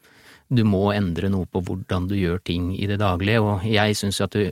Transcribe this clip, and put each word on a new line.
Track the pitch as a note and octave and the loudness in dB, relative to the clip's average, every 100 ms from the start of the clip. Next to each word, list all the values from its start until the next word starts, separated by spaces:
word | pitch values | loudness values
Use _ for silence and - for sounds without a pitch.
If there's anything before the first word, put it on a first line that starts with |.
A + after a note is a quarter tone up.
| _ _ - - - | _ _ -20 -20 -2
du | B2 | 2
må | A2 F#2+ G2+ | 4 4 2
endre | G#2 F#2+ E2+ F#2+ | 2 0 -2 -2
noe | G2 E2+ | -2 -2
på | G2 | -4
hvordan | F2+ F#2 - F#2+ F2+ | -4 -6 -4 -2 -2
du | G2+ | -2
gjør | F2 F2 | -2 -2
ting | - F2 F2 | -4 -4 -4
i | F#2+ G2 | -4 -4
det | G2+ | 0
daglige, | G#2 F2+ G2 A2+ | 0 0 2 2
og | G#2+ G2+ | 2 0
jeg | G2+ G#2+ G#2+ G#2 | 0 2 2 0
synes | G2+ G2 | -2 -2
at | G2 | -2
jo | G#2 F#2+ | 0 -2